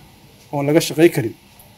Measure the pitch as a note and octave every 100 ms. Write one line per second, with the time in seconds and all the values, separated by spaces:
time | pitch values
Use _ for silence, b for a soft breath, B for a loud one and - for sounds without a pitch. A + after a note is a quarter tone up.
0 | - _ _ _ - C#3+ C#3+ D#3+ D#3+ C#3+
1 | E3+ D#3 A#2 - _ _ -